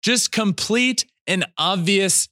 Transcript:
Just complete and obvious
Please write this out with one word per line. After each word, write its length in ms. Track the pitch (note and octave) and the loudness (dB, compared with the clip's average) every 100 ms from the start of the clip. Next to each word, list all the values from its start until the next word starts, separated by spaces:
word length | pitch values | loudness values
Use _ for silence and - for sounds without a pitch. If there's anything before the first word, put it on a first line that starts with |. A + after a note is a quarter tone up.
Just 280 | - A#3+ - | 0 0 0
complete 760 | - G#3+ F3+ - A3 B3 B3+ - _ - | 0 0 -2 -2 0 0 -2 -6 _ -4
and 200 | F#3 - - | -2 -2 -2
obvious 720 | D#3+ F#3+ E3+ G3 F#3+ - - | -2 0 2 2 2 0 -2